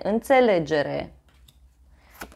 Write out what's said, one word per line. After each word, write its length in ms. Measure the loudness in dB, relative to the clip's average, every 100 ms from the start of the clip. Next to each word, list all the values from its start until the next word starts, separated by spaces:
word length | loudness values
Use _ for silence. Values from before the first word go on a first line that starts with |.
înțelegere. 1080 | -4 -4 2 4 4 2 0 -2 -2 -6 -10 -18 _ _ _ _ _ _ _ _ _ -20 -20